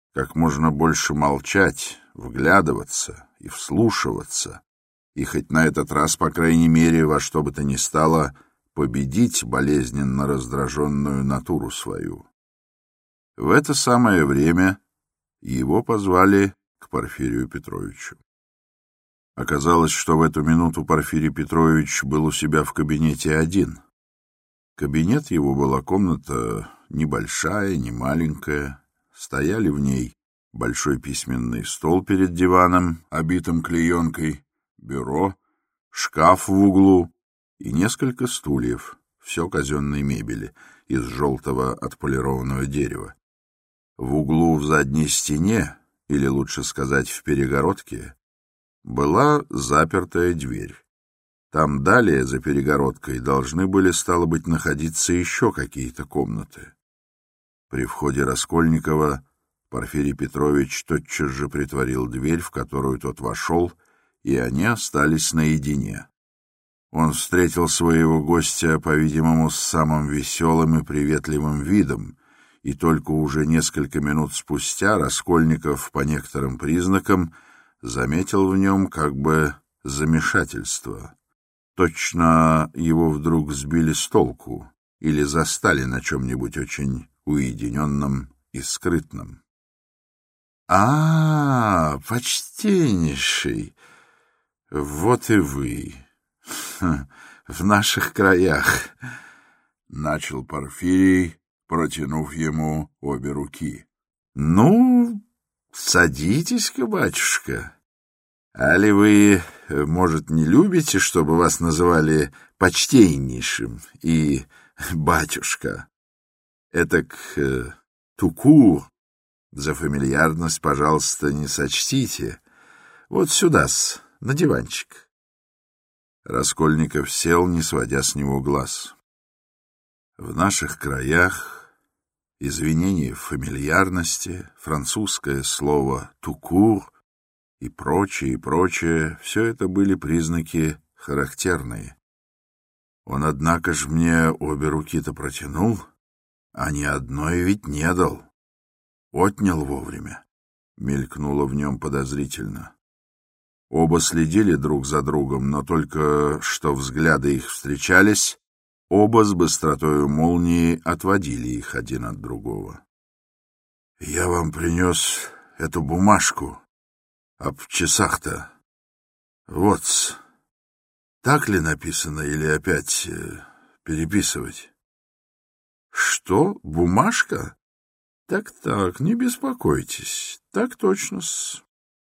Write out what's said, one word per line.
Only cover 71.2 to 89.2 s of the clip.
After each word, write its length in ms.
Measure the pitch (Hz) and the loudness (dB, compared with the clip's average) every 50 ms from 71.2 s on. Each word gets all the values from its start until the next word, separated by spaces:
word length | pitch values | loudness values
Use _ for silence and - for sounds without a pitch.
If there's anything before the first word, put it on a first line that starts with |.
| 69 76 76 73 76 76 76 73 69 | -2 -4 -4 -2 -2 -2 -4 -4 -2
видом, 560 | 76 98 104 92 67 67 55 50 50 - _ _ _ _ _ _ _ _ _ _ | 2 2 2 2 2 -2 -6 -8 -12 -16 _ _ _ _ _ _ _ _ _ _
и 100 | 71 69 | -8 -6
только 380 | 69 - 82 80 76 71 - 80 | -2 0 2 2 2 0 -2 -2
уже 340 | 78 78 73 69 78 76 | -2 -2 0 0 -2 0
несколько 540 | 76 80 80 73 - - 80 71 69 - 78 | 2 2 0 0 -2 -4 -4 -6 -4 -4 -4
минут 340 | 71 73 73 78 76 - - | -2 -2 0 -2 -2 -2 -6
спустя 640 | - - - 76 69 - - - - 98 101 110 95 | -10 -8 -6 -6 -4 -4 -6 -6 -2 0 0 0 0
Раскольников, 920 | 73 64 - - - - 87 82 80 80 78 78 - 78 71 67 - - | 0 -2 -4 -4 -2 2 2 4 4 4 2 0 0 -4 -4 -4 -6 -8
по 100 | - 73 | -4 -4
некоторым 580 | 69 73 76 69 65 - - 71 67 65 65 62 | -2 -2 -2 -4 -6 -8 -8 -6 -6 -6 -6 -6
признакам, 760 | - 76 80 90 87 92 95 95 87 - 101 92 87 82 80 - _ _ _ _ _ _ _ _ | -4 -2 0 0 2 2 0 0 2 2 2 2 2 -2 -6 -14 _ _ _ _ _ _ _ _
заметил 680 | - 60 57 65 62 65 73 85 95 - 104 101 95 92 | -12 -8 -4 -4 -2 0 0 -2 -2 -2 0 0 2 2
в 100 | 95 95 | 2 2
нем 300 | 98 98 98 98 98 - | 2 2 2 2 0 0
как 280 | - - 78 76 69 | -2 -2 -2 -2 -2
бы 380 | 67 69 78 78 78 78 73 69 - _ _ _ _ _ | 0 0 2 2 4 2 0 -2 -6 _ _ _ _ _
замешательство. 1300 | 67 67 69 76 78 80 80 80 - - - 76 67 - - 50 - - - - - 50 50 - - - _ _ _ _ _ _ _ _ _ _ _ _ | -10 -6 -2 0 2 2 2 2 0 0 -2 -2 -2 -6 -8 -8 -8 -8 -8 -8 -12 -14 -14 -14 -20 -20 _ _ _ _ _ _ _ _ _ _ _ _
Точно 920 | - 92 85 80 - - - - 87 85 82 82 80 80 80 80 80 78 80 - | 0 0 0 0 -4 -8 -6 -2 2 4 4 6 6 6 4 4 2 0 -2 -4
его 360 | - 82 82 80 82 85 80 | -4 0 2 2 4 4 2
вдруг 420 | 76 73 73 82 82 80 78 73 73 | 0 0 0 0 2 2 0 -2 -4
сбили 400 | 67 69 71 80 82 82 78 78 | -8 -6 -2 0 2 2 2 0
с 160 | - - - | -2 -4 0
толку 640 | - 110 85 64 62 - - - 58 - - - _ _ _ _ _ _ | 2 2 2 2 -2 -8 -12 -12 -12 -12 -12 -18 _ _ _ _ _ _
или 240 | - 78 78 73 73 | -2 -2 0 0 0
застали 600 | 71 71 82 78 - - - - 104 82 69 65 | 0 0 0 0 0 -2 -2 0 0 2 2 0
на 160 | 64 62 64 | -2 -4 -6
чем-нибудь 560 | - - - 67 65 64 62 62 62 58 - | -6 -4 -4 -4 -4 -4 -4 -6 -6 -8 -6
очень 520 | 76 65 64 - - 71 67 65 64 - - _ _ _ | -8 -8 -8 -8 -6 -6 -4 -6 -6 -10 -14 _ _ _
уединенном 1080 | - 78 71 67 64 58 52 58 58 57 67 76 76 71 71 73 69 67 67 65 - _ _ _ _ _ | -2 -2 0 0 -2 -4 -6 -8 -6 -4 -4 -2 -2 -2 -2 -2 -2 -4 -4 -6 -10 _ _ _ _ _
и 100 | 67 - | -12 -8
скрытном. 800 | - - - - 90 85 82 78 - - - | -8 -10 -6 -2 -2 -2 -2 -2 -4 -12 -14